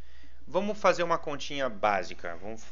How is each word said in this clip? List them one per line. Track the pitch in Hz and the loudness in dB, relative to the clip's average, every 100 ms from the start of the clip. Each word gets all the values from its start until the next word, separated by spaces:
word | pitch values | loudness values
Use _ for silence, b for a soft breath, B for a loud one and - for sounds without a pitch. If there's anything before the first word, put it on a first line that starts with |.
| b b b b - | b b b b -2
Vamos | 156 202 208 | 0 0 4
fazer | 202 170 | 4 4
uma | 170 165 | 2 2
continha | - 139 - 143 131 | 0 -2 -2 -2 -2
básica. | 104 107 98 87 - 87 85 | 2 4 4 0 -4 -4 -4
Vamos, | 98 113 - | -4 -6 -4